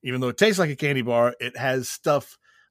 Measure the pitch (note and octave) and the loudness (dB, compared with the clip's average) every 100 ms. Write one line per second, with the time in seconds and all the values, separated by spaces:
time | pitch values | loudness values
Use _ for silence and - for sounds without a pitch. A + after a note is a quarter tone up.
0 | B2 B2+ B2+ A#2 G#3+ F#3+ E3 C3+ D3 C#3 | -6 -4 -2 2 2 4 0 -2 -2 0
1 | A#2+ A#2+ A#2+ B2 B2 A#2+ C3 C3 A#2+ - | 0 2 2 0 -8 -4 -2 -2 -4 -4
2 | E3 C#3+ - - _ _ _ | 0 0 -2 -14 _ _ _